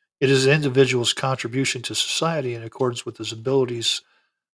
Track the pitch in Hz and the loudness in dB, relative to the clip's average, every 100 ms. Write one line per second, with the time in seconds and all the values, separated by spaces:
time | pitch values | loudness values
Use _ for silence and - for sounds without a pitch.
0 | _ _ 135 135 131 151 143 127 131 123 | _ _ 2 4 4 4 4 4 4 4
1 | 113 - 135 127 120 123 135 127 120 - | 0 -2 -2 -4 -4 -2 -2 -4 -6 -4
2 | - - 165 165 131 117 113 - 127 120 | -2 -2 -2 -2 -4 -6 -8 -2 -2 -2
3 | - 117 110 113 113 135 123 117 113 - | -8 -10 -10 -6 0 2 2 0 -2 -4
4 | - _ _ _ _ | -6 _ _ _ _